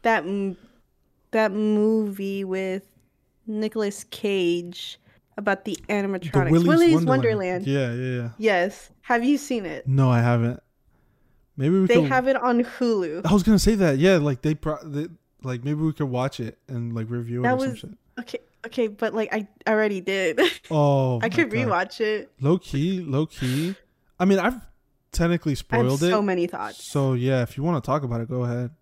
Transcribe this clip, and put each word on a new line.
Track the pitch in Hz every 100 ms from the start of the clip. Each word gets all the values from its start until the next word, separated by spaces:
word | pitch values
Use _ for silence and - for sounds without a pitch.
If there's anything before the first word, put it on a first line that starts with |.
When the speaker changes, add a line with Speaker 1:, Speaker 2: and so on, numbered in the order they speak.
Speaker 1:
that | 233 220
m-, | 160 202 196 175 - _ _ _ _ _ _
that | 220 214
movie | 202 214 208 214 220 208 196 196 196
with | 190 185 190 185 190 _ _ _ _ _ 220
Nicolas | 214 214 226 202 208 -
Cage | - 208 196 175 175 175 175 - - _ _ _ -
about | 202 190
the | - - -
Speaker 2:
The |
Speaker 1:
animatronics. | 202 196 190 160 139 135
Speaker 2:
Willy's | 165 175
Speaker 1:
Willy's | 330 339 320
Speaker 2:
Wonderland. | 170
Speaker 1:
Wonderland. | 262 240 214 185 180 190
Speaker 2:
Yeah, | 139 123
yeah, | 117 127 123
yeah. | 117 110
Speaker 1:
Yes. | 220 185 185 - - _
Have | - 240
you | 247 285
seen | - 247 180
it? | 151 131
Speaker 2:
No, | 135 131
I | 120
haven't. | 120 120 117 127 _ _ _ _ _ _ _ _ _ -
Maybe | 139 190
we | 190
Speaker 1:
They | 330
Speaker 2:
could | 208
Speaker 1:
have | 262 254
it | 262
on | 240 240
Hulu. | 240 - 240 214 170 165 170
Speaker 2:
I |
was | 202
gonna | 180 208
say | 202
that. | 220 175 135
Yeah, | 180 185
like, | 147 131
they | 151
pro-, | 151 156 151
they, | 160 143 170 165 _ _
like, | 127 123
maybe | 131 151
we | 160
could | 151 143
watch | 123 131 -
it | 113 - -
and, | 123 117
like, | 117 110
review | 120 117 120
it |
Speaker 1:
That | 233 254
Speaker 2:
or |
some | 269
Speaker 1:
was | 226
Speaker 2:
shit. | - 208 _ -
Speaker 1:
okay, | 233 - _ _ 233
okay, | 254 220
but, | 208 226
like, | 214 214
I | 220 202 _ -
already | 220 214 196
did. | 175 196 185 - 349 -
<laughs> | -
Speaker 2:
Oh | 156 143 139 131 120
Speaker 1:
I |
Speaker 2:
my | 226
Speaker 1:
could | - 277
Speaker 2:
God. | 220 254
Speaker 1:
rewatch | 175 185 -
it. | 214 214 - _
Speaker 2:
Low | 139 180
key, | - 139 165 190
low | 160 135 156
key. | - 127 131 170 196 _ _ _ _
I |
mean, | 185 196
I've | 190 254 - _ _ _ _
technically | - 170 170 156
Speaker 1:
I |
have | 131
Speaker 2:
spoiled | - 120 123 139
it. | 170
Speaker 1:
so | 214
many | 202 180 170
thoughts. | - 101 - -
Speaker 2:
So, | 147 135
yeah, | 127 127 131
if | 120 -
you |
wanna | 156 160
talk | 127 147
about | 135 117
it, | 117
go | 127
ahead. | 123 120 123 -